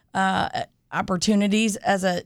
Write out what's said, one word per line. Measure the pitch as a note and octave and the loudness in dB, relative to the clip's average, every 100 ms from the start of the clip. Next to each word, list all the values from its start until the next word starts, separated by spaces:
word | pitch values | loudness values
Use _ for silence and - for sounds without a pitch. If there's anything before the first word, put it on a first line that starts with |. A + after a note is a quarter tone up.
| _ | _
uh, | F#3+ F#3+ F#3 - A#2 - _ _ | -2 0 0 -2 -4 -8 _ _
opportunities | D#3 F#3+ F3+ - G#3 G3+ G#3+ A3 G3 | -6 -4 0 2 2 2 2 0 0
as | - G3 | 0 0
a, | F#3 F3 | 0 -2